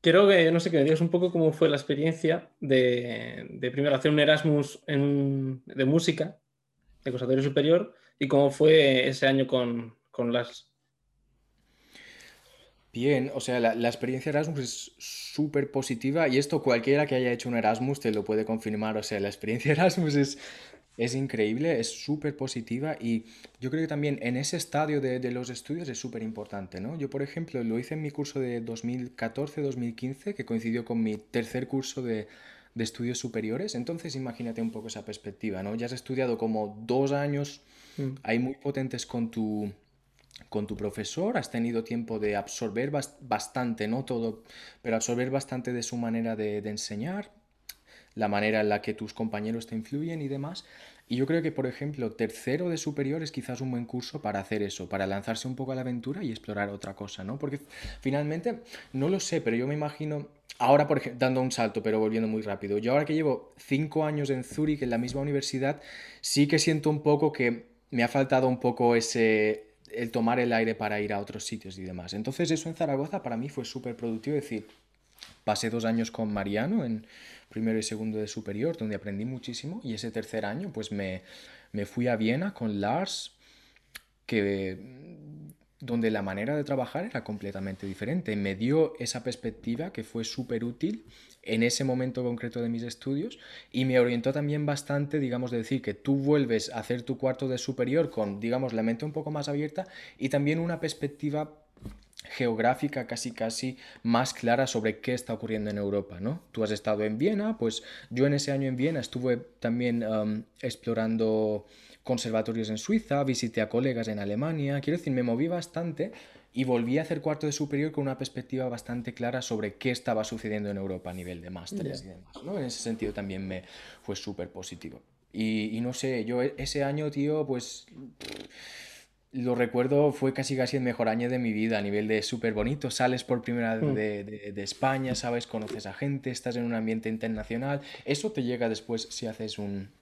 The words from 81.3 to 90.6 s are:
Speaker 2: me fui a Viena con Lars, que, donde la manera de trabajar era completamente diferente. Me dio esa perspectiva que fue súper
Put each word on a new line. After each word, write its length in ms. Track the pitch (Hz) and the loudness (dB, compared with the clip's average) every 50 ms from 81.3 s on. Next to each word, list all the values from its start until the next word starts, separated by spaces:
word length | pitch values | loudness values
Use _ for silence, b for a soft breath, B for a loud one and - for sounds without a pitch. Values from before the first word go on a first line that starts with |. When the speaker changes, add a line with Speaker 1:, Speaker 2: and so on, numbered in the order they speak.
| B B B B B B B B | B B B B B B B B
Speaker 2:
me 140 | - 107 101 | -6 -6 -6
fui 220 | - - 120 123 | -4 -2 0 2
a 80 | 123 120 | 2 2
Viena 380 | 107 110 110 123 147 180 202 - | 2 2 2 2 0 -2 -4 -4
con 280 | - 117 110 104 98 | -4 -4 -2 -2 0
Lars, 500 | 98 104 127 165 190 - - - - - _ B B B B B B B B B B B B B B B _ _ _ | 0 0 0 0 -2 -4 -6 -8 -10 -12 _ B B B B B B B B B B B B B B B _ _ _
que, 520 | - 123 110 101 101 101 98 95 95 92 95 98 131 127 131 151 175 175 151 151 147 151 151 151 151 - _ _ _ _ _ | 0 2 2 4 2 2 0 -2 -4 -6 -8 -12 -16 -18 -18 -20 -20 -20 -18 -18 -18 -18 -16 -18 -18 -20 _ _ _ _ _
donde 320 | 139 120 117 117 113 110 | -6 -2 0 2 4 4
la 100 | 110 104 | 2 2
manera 340 | 101 98 95 101 110 131 147 | 0 -2 -2 -2 -2 -2 0
de 60 | 151 143 | -2 0
trabajar 420 | - 143 131 120 - - 151 185 | 0 0 -2 -2 -2 -2 -4 -4
era 180 | 240 - 127 - | -2 -4 -6 -6
completamente 600 | - 107 101 - 101 98 98 98 98 95 - - | -4 -8 -6 -6 -6 -6 -4 -6 -6 -6 -6 -8
diferente. 500 | 98 95 - 104 110 156 185 - - 107 | -8 -6 -4 -4 -2 -2 -2 -2 -2 -2
Me 200 | 104 98 98 98 | 0 0 -2 0
dio 380 | 98 113 127 147 160 160 151 156 - | 0 2 4 6 6 4 4 2 -6
esa 240 | 120 - - 123 - | -6 -6 -6 -4 -4
perspectiva 720 | 127 123 - - 113 110 - - 117 117 120 160 196 - | -6 -6 -4 -6 -8 -8 -6 -4 -4 -4 -4 -4 -6 -8
que 100 | - 110 | -10 -12
fue 200 | - - 117 113 | -6 -6 -6 -6
súper 400 | - - - 123 - 120 113 | -4 -6 -8 -4 -2 -2 -2